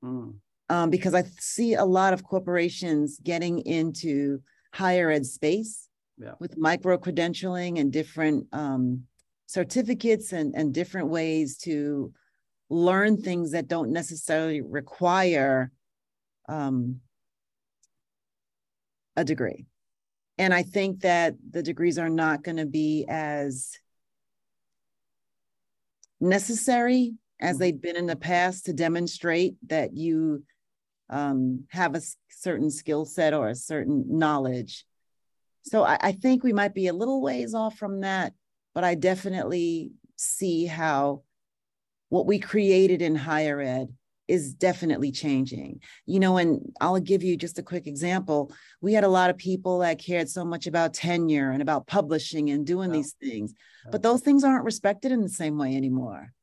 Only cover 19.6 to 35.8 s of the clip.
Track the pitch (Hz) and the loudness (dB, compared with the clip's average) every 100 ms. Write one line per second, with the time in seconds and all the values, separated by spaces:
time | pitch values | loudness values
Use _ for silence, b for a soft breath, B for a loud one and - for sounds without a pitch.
19.6 | - _ _ _ _ _ _ - 190 180 | -16 _ _ _ _ _ _ -2 2 2
20.6 | 180 196 196 190 185 175 170 - - 170 | 2 -2 -2 0 2 4 2 -2 -10 -6
21.6 | 156 147 170 151 165 160 160 147 151 165 | -6 0 0 0 0 0 2 0 -4 -4
22.6 | 156 156 156 151 - 156 151 147 143 131 | -2 0 0 0 -2 -4 -4 -4 -4 -6
23.6 | - - _ _ _ _ _ _ _ _ | -10 -14 _ _ _ _ _ _ _ _
24.6 | _ _ _ _ _ _ _ _ _ _ | _ _ _ _ _ _ _ _ _ _
25.6 | _ _ _ _ _ _ 180 196 196 226 | _ _ _ _ _ _ 2 2 2 -4
26.6 | - 240 240 254 247 226 _ _ 175 135 | 0 2 4 2 2 -4 _ _ -4 0
27.6 | 180 147 175 170 175 160 156 180 180 185 | 0 0 -4 -4 -4 -4 0 2 2 -2
28.6 | - 156 165 170 175 - 170 165 180 - | -8 -2 0 0 -2 -4 -2 2 0 -2
29.6 | - 160 127 139 165 160 160 147 147 _ | -4 -2 -2 -4 -2 0 0 -2 -8 _
30.6 | _ _ _ _ _ 143 143 135 131 127 | _ _ _ _ _ -4 -2 0 0 -2
31.6 | 135 165 175 151 - - _ - 185 147 | -6 -2 0 -2 -8 -16 _ -10 -4 -2
32.6 | 151 143 - 151 156 - 160 151 113 123 | -2 -4 -4 -2 -2 0 2 2 0 -4
33.6 | - 156 104 147 - 160 156 147 131 123 | -6 -4 0 0 0 2 2 2 0 -4
34.6 | 117 - - _ _ _ _ _ _ _ | -6 -14 -20 _ _ _ _ _ _ _
35.6 | - 220 | -2 2